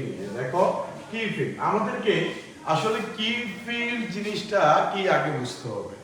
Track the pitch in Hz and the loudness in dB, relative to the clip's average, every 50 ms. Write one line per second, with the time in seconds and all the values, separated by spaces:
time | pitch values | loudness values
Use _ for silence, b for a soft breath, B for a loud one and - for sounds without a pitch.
0 | 120 104 - - 196 202 - 131 139 127 - 226 196 - - - - - - - | -2 -4 -4 -6 -6 -6 -4 -4 -4 0 4 4 4 4 4 0 -2 -6 -8 -12
1 | - - 214 226 226 190 - - 127 104 - - 147 170 196 214 214 208 - - | -12 -8 -6 -4 -2 -2 0 0 -2 -2 -2 -2 0 2 2 2 2 2 0 0
2 | 202 220 175 160 165 - - - - - - - - 147 165 - - 220 220 220 | 2 4 4 4 4 0 -2 -6 -10 -14 -14 -8 -2 0 2 2 4 2 0 0
3 | 196 - - 214 220 226 240 240 240 208 - - - 233 240 240 240 233 240 233 | -2 -4 -4 -2 -2 0 0 -2 -2 -4 -6 -8 -6 -6 -4 -2 -2 -2 -2 -2
4 | 208 175 175 208 202 208 202 180 170 - 208 190 165 151 156 - - - - 196 | -2 -4 -4 -4 -4 -2 -2 -4 -2 0 2 4 6 6 6 6 4 2 0 0
5 | 190 180 156 139 147 151 147 127 123 117 - - - 113 104 101 101 101 - - | 2 4 4 4 2 2 0 -2 -4 -4 -6 -8 -8 -6 -6 -6 -6 -8 -10 -14